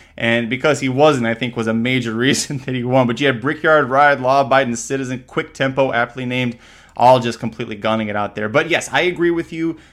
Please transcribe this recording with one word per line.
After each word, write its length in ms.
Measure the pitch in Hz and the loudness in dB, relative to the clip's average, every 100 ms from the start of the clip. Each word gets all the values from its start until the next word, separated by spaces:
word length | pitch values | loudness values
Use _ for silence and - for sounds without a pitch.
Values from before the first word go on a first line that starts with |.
| - - | -20 -4
and 320 | 117 117 113 | 0 0 -2
because 300 | 131 156 135 | 0 0 0
he 100 | 135 | 0
wasn't, 380 | 127 156 135 117 | 4 4 4 0
I 80 | 117 | -2
think 200 | 123 117 | -4 -2
was 120 | 113 | -2
a 60 | |
major 400 | 113 123 127 113 | 0 0 -2 -2
<laughs> 120 | 110 131 | 0 0
reason 320 | 143 - 143 - | 0 -4 -8 -6
that 80 | |
he 100 | 131 | -6
won. 220 | 120 131 120 | 0 2 2
But 160 | 120 | 0
you 60 | 143 | 0
had 120 | 117 | 0
Brickyard, 500 | 131 156 165 156 127 | -4 -2 2 2 4
Ride, 300 | 135 147 135 | 4 4 4
Law 220 | 127 139 | 2 2
Abiding 340 | 135 135 123 117 | 4 2 2 -4
Citizen, 480 | - 135 127 127 - | -4 -6 -4 -8 -8
Quick 260 | 160 156 | -8 -6
Tempo, 400 | - 135 135 135 | -4 -2 0 0
aptly 320 | 117 123 131 123 | 0 -4 -6 -6
named, 320 | 127 123 120 - - - - | -2 -4 -6 -14 -20 -16 2
all 220 | 120 131 | 4 4
just 200 | 117 113 | 2 -4
completely 360 | 117 - 113 101 | -8 -8 -10 -4
gunning 340 | 110 110 107 | -2 -2 -2
it 60 | 104 | -4
out 200 | 101 - | -4 -4
there. 140 | 107 | -2
But 200 | 135 160 | -2 0
yes, 200 | 147 - | -2 0
I 100 | 139 | 0
agree 300 | 180 156 170 | 0 0 0
with 220 | 170 - | 0 -4
you, 240 | 160 165 160 - | -6 -6 -6 -14